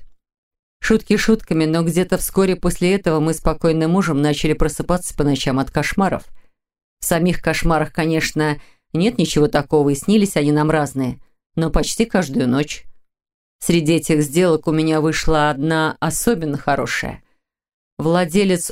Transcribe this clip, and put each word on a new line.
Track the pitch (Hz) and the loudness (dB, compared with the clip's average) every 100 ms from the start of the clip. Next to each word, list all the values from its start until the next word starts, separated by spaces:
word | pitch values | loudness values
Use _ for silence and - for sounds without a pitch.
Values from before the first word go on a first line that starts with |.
| - - _ _ _ _ _ _ | -18 -20 _ _ _ _ _ _
Шутки | - 220 - 208 | 0 0 2 0
шутками, | - 220 - 160 | 2 0 0 -2
но | 156 160 | 0 0
где-то | 165 165 185 180 | 0 0 0 -2
вскоре | - - 190 | -2 0 0
после | 180 180 - 175 | 0 -2 0 0
этого | 196 185 156 | 0 0 0
мы | 156 | 0
с | 160 | 0
покойным | 170 160 170 160 160 | -2 0 0 2 2
мужем | 180 185 139 | 2 2 2
начали | 147 147 156 | 0 0 0
просыпаться | 151 156 - - 180 - | 0 0 -2 -2 -2 -4
по | - | -2
ночам | 143 135 - 131 | 0 0 -2 -2
от | 135 | -2
кошмаров. | - 143 - 196 - - - - _ _ _ _ - | -4 -4 0 -2 -2 -10 -20 -20 _ _ _ _ -10
В | |
самих | - 170 180 170 | -2 0 0 0
кошмарах, | - 156 170 160 - | -2 0 2 2 0
конечно, | - 160 160 - - 151 147 - _ _ | -2 -2 0 -2 -2 -2 -2 -8 _ _
нет | - 202 247 | 0 0 0
ничего | 160 - 147 | 0 2 2
такого, | 147 143 151 143 | 0 0 2 2
и | 139 | 0
снились | - 214 196 - | 2 2 2 0
они | 147 | 0
нам | 151 151 | 2 2
разные – | 156 143 131 127 123 - _ _ - | 0 0 -4 -6 -6 -16 _ _ -4
но | 160 | 0
почти | 156 147 - | 0 0 -2
каждую | 226 196 156 135 131 | 0 0 0 0 0
ночь. | 131 151 - - - _ _ _ _ _ - | 0 -2 -8 -16 -20 _ _ _ _ _ -10
Среди | - 170 151 | 0 0 2
этих | 165 151 156 | 2 2 0
сделок | 147 151 180 160 - | 2 2 2 2 0
у | |
меня | 156 160 156 | 0 2 2
вышла | 151 156 - 156 151 | 0 0 2 2 2
одна | 139 151 160 156 - | 0 0 0 -2 -2
особенно | 160 147 - 240 160 139 | -4 -2 -2 -2 -2 -4
хорошая. | - 139 127 - - - _ _ _ _ _ _ _ - | -2 -2 -2 -6 -8 -12 _ _ _ _ _ _ _ -4
Владелец | 147 170 175 185 196 180 - | 0 2 2 2 2 0 -2